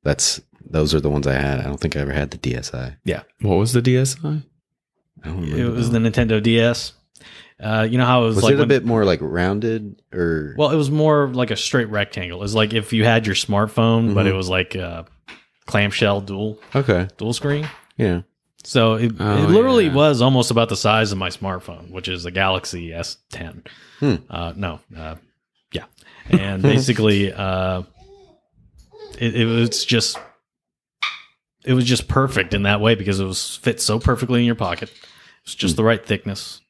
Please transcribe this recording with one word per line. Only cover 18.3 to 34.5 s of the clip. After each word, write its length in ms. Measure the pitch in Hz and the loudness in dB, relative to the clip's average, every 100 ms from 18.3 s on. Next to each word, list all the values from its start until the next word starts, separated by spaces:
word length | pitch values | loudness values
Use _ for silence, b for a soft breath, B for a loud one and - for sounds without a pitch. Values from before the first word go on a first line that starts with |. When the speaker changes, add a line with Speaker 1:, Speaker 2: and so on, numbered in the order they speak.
| _ _ _ | _ _ _
Speaker 2:
So 320 | - 131 113 | -4 2 2
it, 180 | 110 117 110 | 2 0 -2
Speaker 3:
Oh, 240 | 104 104 | 0 2
Speaker 2:
it 80 | 156 | 4
literally 360 | 196 254 254 175 | 4 6 4 2
Speaker 3:
yeah. 80 | |
Speaker 2:
was 280 | 135 151 131 | 4 4 4
almost 300 | 123 131 117 | 4 4 2
about 160 | 117 113 | 2 0
the 80 | 101 | 0
size 340 | 110 107 110 | 2 2 2
of 80 | 98 | -2
my 120 | 92 | -6
smartphone, 600 | - 95 90 - 82 82 | -6 -8 -8 -10 -18 -14
which 160 | 92 92 | -12 -8
is 180 | 90 85 | -8 -6
a 40 | |
Galaxy 640 | 90 95 92 - 90 85 | -2 0 0 -4 -10 -10
S 240 | 82 82 - _ | -10 -10 -12 _
ten. 340 | - 85 82 - B B B | -14 -14 -16 -20 B B B
Speaker 1:
Hmm. 160 | 147 92 - | -2 -2 -6
Speaker 2:
Uh, 220 | 85 85 | -10 -10
no, 240 | 85 95 76 _ 80 | -8 -8 -10 _ -16
uh, 200 | 80 80 _ _ _ _ _ | -16 -16 _ _ _ _ _
yeah. 120 | 82 - _ B B - | -12 -12 _ B B 0
And 320 | - 98 95 | 0 0 0
Speaker 1:
<laughs> 120 | 139 | 2
Speaker 2:
basically, 580 | 143 131 110 110 101 98 | 2 2 2 4 2 0
uh, 500 | 95 95 92 92 92 92 _ - - _ _ _ _ _ _ _ - - - | -4 -4 -2 -2 -4 -8 _ -20 -20 _ _ _ _ _ _ _ -20 -20 -6
it, 160 | 120 | -4
it 100 | 113 117 | 0 0
was 380 | 117 117 - | 2 0 -2
just, 320 | - 120 - - - _ _ _ _ _ _ _ - - - _ _ _ | 0 0 0 -6 -14 _ _ _ _ _ _ _ -10 -10 -20 _ _ _
it 100 | - | -2
was 100 | 127 | 0
just 240 | 123 123 - | 2 0 0
perfect 460 | 135 135 131 92 | 0 0 0 -2
in 80 | 101 | 0
that 180 | 98 101 | 2 2
way 140 | 107 | 2
because 260 | 110 101 98 | 2 0 -2
it 40 | |
was 320 | 95 92 - - | -2 -4 -8 -4
fit 240 | - 113 | -4 -2
so 180 | - 107 | -2 0
perfectly 420 | 113 120 117 123 | 0 0 0 2
in 60 | |
your 80 | 120 | 2